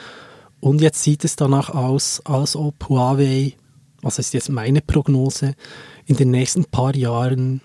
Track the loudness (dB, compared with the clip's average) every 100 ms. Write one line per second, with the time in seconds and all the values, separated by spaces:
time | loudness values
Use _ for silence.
0 | -20 -20 -20 -20 -20 _ 0 4 2 2
1 | 0 0 -2 0 2 2 0 -2 0 0
2 | -2 -6 -4 -2 -2 -4 -6 -6 -2 2
3 | 2 2 2 2 -2 -6 _ _ _ _
4 | -6 -6 -4 -4 -4 -4 0 0 2 0
5 | 2 2 0 -2 -4 -4 -12 -20 -20 -10
6 | -2 2 4 2 0 -2 -2 0 0 0
7 | -2 0 0 0 -2 -4